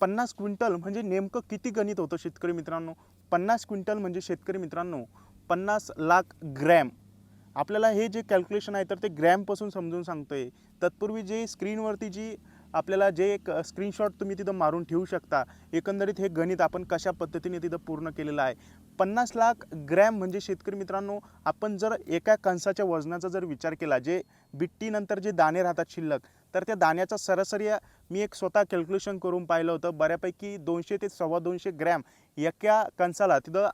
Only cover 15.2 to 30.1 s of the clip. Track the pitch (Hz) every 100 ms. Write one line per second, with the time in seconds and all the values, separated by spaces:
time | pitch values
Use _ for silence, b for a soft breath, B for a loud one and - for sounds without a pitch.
15.2 | - 147 123 B B 165 196 196 196 202
16.2 | 190 165 170 180 160 180 180 170 190 170
17.2 | 160 165 180 175 165 165 - 151 160 151
18.2 | 151 147 131 117 B B - - 190 226
19.2 | 240 233 226 233 - 160 143 170 214 220
20.2 | 185 196 - 185 - 196 185 196 202 202
21.2 | B B 151 - 214 196 214 220 - 165
22.2 | - 214 190 180 196 196 190 165 151 175
23.2 | 180 190 180 139 165 156 160 131 131 180
24.2 | - b b 143 175 - 220 214 202 196
25.2 | 196 175 156 170 175 170 165 - 160 139
26.2 | - b b 185 190 208 160 165 185 214
27.2 | - 185 196 208 208 214 b b b 185
28.2 | 208 - 185 208 202 180 165 196 208 190
29.2 | 185 180 170 165 165 160 175 156 156